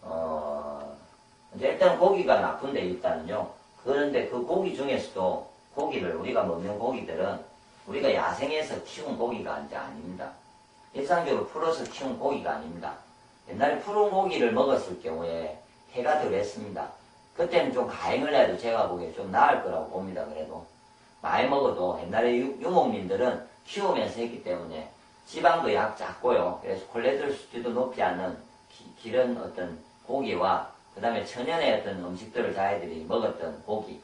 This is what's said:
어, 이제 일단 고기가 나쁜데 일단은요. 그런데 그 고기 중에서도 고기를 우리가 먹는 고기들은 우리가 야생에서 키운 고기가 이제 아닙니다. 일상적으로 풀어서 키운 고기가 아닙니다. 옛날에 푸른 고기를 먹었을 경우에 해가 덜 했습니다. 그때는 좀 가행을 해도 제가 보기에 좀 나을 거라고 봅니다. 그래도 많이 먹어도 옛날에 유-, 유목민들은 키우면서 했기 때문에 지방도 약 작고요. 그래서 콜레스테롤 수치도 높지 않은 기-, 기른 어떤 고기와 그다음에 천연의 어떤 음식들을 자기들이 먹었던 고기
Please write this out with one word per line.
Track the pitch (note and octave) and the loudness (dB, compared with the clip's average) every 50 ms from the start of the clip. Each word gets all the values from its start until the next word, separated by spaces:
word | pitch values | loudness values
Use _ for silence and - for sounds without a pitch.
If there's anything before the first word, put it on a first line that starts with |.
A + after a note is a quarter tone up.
어, | F#2 F#2+ F#2+ E2 E2 E2 D#2 D2+ D2+ - D#2 D2+ D2 D2 D2 D2 C#2+ D2 - - - - - - - _ - _ - - - | -10 -6 -4 -4 -2 -2 -2 -4 -4 -4 -6 -6 -6 -8 -8 -10 -10 -12 -14 -16 -20 -20 -20 -20 -20 _ -20 _ -20 -16 -10
이제 | - - - | 0 0 0
일단 | - - F#3+ F3+ - - | 4 6 6 6 8 8
고기가 | F3+ F#3+ - F3 F3+ E3 E3 - | 6 6 6 6 6 6 6 6
나쁜데 | - - - - C3+ C3+ C#3+ F#3 | 6 2 -2 -2 -4 -4 -2 -2
일단은요. | - - - - - D#3 C3 B2 A#2 - - - - - - - - - - - - | -2 -2 -4 -2 0 0 0 0 -4 -4 -4 -4 -4 -6 -8 -18 -20 -20 -20 -10 -2
그런데 | B2+ C#3 C#3+ D3 D3 C3+ A#2+ - - | 0 2 2 2 2 2 0 0 0
그 | B2 A#2+ A#2+ | -2 -4 0
고기 | - F3+ F#3+ - - - | 2 2 2 2 0 -2
중에서도 | - C#3 C#3 B2 - - - - F#2+ F#2 F#2 F2+ F2+ - - - - - - - | -2 -2 0 0 -2 -2 -4 -4 0 0 2 0 0 -6 -10 -18 -20 -20 -10 -4
고기를 | C#3 C#3+ C#3 C3+ B2 A#2+ A#2+ - | -2 -2 -2 0 -2 -2 -2 -4
우리가 | - - - - A2+ G2+ | -4 -4 0 0 2 2
먹는 | F#2 E2+ E2+ F2+ G2 G#2 G#2 | 2 0 -2 -2 -4 -4 -2
고기들은 | A2+ B2+ - - - - - - F#2+ G2 G#2 - - - - - - - - - - - | -2 -2 -2 -2 -4 -6 -4 -2 -2 -2 -2 -6 -10 -16 -20 -20 -20 -20 -20 -20 -14 -6
우리가 | - C#3 C#3 C3+ - | -4 2 2 4 4
야생에서 | - - - - - C3+ C#3 D#3 D#3 D3+ - - - - | 4 2 0 0 0 -2 0 0 -2 -2 -2 -6 -8 -8
키운 | - - - D3+ C#3 A2+ A2+ | -10 -12 -10 -6 -6 -2 -2
고기가 | A#2 A#2+ A#2+ G#2+ - - - - | 0 -2 -2 -4 -4 -6 -6 -6
이제 | - - - | -6 -8 -8
아닙니다. | - - - - - - F2 F#2 - - - - - - - - - - _ _ - - - - | -8 -8 -8 -10 -12 -12 -12 -10 -8 -10 -10 -12 -16 -20 -20 -20 -20 -20 _ _ -20 -20 -12 -8
일상적으로 | - C#3 D3 F3+ E3+ D#3 C#3+ A#2+ G#2+ G#2 - | -6 0 2 2 2 4 2 0 0 0 -4
풀어서 | - D#3 D#3+ D#3+ E3 - B2 | -4 -2 0 0 0 0 -4
키운 | - - - C#3 C3+ A#2+ A2+ | -8 -8 -8 -6 -6 -6 -2
고기가 | - C#3 C3 - - - - | -2 -2 -2 0 -2 -4 -4
아닙니다. | - - - - - - - - - - - - - - - - _ _ - | -4 -6 -10 -12 -8 -8 -10 -10 -10 -16 -20 -20 -20 -20 -20 -20 _ _ -10
옛날에 | - G#2+ C3+ D3 D3+ - | 0 2 2 2 2 0
푸른 | - G3+ G#3 G#3+ G#3 G3+ | -2 -2 2 2 4 4
고기를 | F#3+ F#3+ - F#3 - - - - A3 | 4 2 2 2 2 2 2 2 4
먹었을 | B3 C4 C4+ C4 - - - F2+ - | 4 4 4 4 2 0 -4 -10 -8
경우에 | - D#2+ D#2+ D#2+ E2+ E2+ E2 E2 E2 - - - - - - - - - | -6 -6 -6 -4 -4 -4 -4 -4 -6 -6 -8 -12 -16 -20 -20 -20 -20 -10
해가 | - B2+ A#2+ A#2+ B2 B2 | -6 -2 2 2 2 2
덜 | A#2+ A2 A#2 | 2 2 0
했습니다. | G2+ G#2 G#2 - A2+ G#2+ G2+ F#2+ - - - - - - - - - - - - | 0 0 -2 -6 -10 -10 -8 -6 -8 -8 -8 -10 -18 -20 -20 -20 -20 -20 -20 -2
그때는 | - B3 - F3 E3+ - - A#3+ | -2 -2 4 4 4 4 4 2
좀 | B3 - - | 0 -2 -2
가행을 | - - - - - C3 C#3+ D3 D3 | -4 -4 -2 0 0 2 2 4 6
해도 | C3 B2 A#2+ - - | 6 6 6 4 0
제가 | A2+ A#2 A2+ A2 G#2+ - | 0 0 2 2 2 2
보기에 | F2+ F2 F2 - - | 0 -4 -6 -8 -8
좀 | - G2+ F#2+ | -8 -8 0
나을 | F#2 - A#2+ - - - - | 4 6 6 6 6 4 2
거라고 | A2 - - - - | -2 -2 -2 -4 -4
봅니다. | - F#2 F#2+ F#2+ F#2 F2+ - | -6 -6 -6 -6 -6 -6 -6
그래도 | - D2+ D#2 D#2+ - - - - - - - - - - - - - - - | -6 -6 -8 -8 -8 -10 -12 -14 -16 -20 -20 -20 -20 -20 -20 -20 -20 -20 -8
많이 | - C3 C3+ C3 B2+ C3 | -4 0 2 2 2 4
먹어도 | C#3 C#3 C3+ A#2+ G#2 G#2+ G#2+ G#2+ G#2+ - - | 4 4 4 2 2 2 0 -2 -2 -4 -6
옛날에 | - - A2+ A#2+ A#2+ B2 A#2+ | -2 0 2 4 4 4 4
유-, | C3+ C#3 - - | 2 0 -4 -4
유목민들은 | E3 E3+ F#3 F3 C3+ B2 A2 G2+ F#2 F2+ G2 G2+ B2 B2 - - - - - - - | -2 2 4 4 4 4 0 -2 -2 -2 0 2 2 2 0 -2 -6 -12 -18 -20 -20
키우면서 | - - G3+ G3 - C#3 B2+ G#2+ - - A2+ | -10 -6 -2 0 2 2 2 0 -2 -4 -6
했기 | A#2 A#2+ A#2 G#2 - | -6 -6 -6 -8 -6
때문에 | F2+ F2+ - E2+ E2 D#2+ D#2 - - - - - - - - - | -6 -4 -4 -6 -10 -10 -12 -12 -14 -18 -20 -20 -20 -20 -20 -20
지방도 | - - D3+ - F3 E3+ E3+ - A2 G#2+ | -12 -8 4 6 6 6 6 4 2 2
약 | G2+ - - - - | 2 2 0 -2 -6
작고요. | - - - - - B2 A#2+ - - - - - | -8 -10 -8 -2 2 4 4 4 4 2 -2 -4
그래서 | - G2 F#2+ F#2 - - | -4 -4 -4 -4 -6 -8
콜레스테롤 | - A#2 A#2 B2+ C#3 - C#3+ C#3 C3+ | -6 0 2 2 2 2 0 -2 -4
수치도 | - - - - A#2+ A#2+ B2 | -6 -8 -12 -10 -6 -4 -2
높지 | A2 B2 B2+ - - - G2+ | 0 0 0 -2 0 0 0
않은 | F2+ F2 F2+ F#2 F#2 - - - - - - - - | 0 0 0 -4 -6 -6 -8 -14 -20 -20 -20 -20 -20
기-, | - - - F#2 - - | -20 -20 -20 -20 -20 -14
기른 | - A2+ G#2+ B2+ B2+ B2 A#2+ A2+ | -10 0 4 4 4 4 2 -2
어떤 | G2 F2+ - - F2+ E2+ E2 D#2+ - - - - - | -4 -8 -6 -6 -6 -6 -8 -12 -16 -20 -20 -20 -8
고기와 | - - - - A2 F#2+ - - - - - - - - - - - - | -4 -2 -2 0 0 0 2 2 2 2 2 0 -6 -12 -20 -20 -20 -12
그다음에 | - - A#2 A2+ G#2+ - | -2 0 0 0 0 -4
천연의 | - - B2 B2 C#3+ E3 E3+ D3+ C3+ G#2+ - | -4 -6 -6 -4 -2 0 2 4 4 2 2
어떤 | - G#2+ G2 F#2 F2+ | 0 -4 -6 -6 -6
음식들을 | F2 F2+ F2+ G#2+ - - B2 A2+ G2 F#2+ | -8 -8 -10 -12 -8 -4 -2 -2 -2 0
자기들이 | F#2+ F#2+ G2 G#2 G#2 - - - - - | 0 0 0 0 -2 -4 -6 -8 -10 -4
먹었던 | - A2 A2+ G#2+ G#2+ - - - - A2 - - | -2 0 0 0 0 -2 -2 -6 -8 -8 -10 -6
고기 | - G#2+ G#2+ G#2 - - - | -4 -4 -4 -4 -6 -12 -16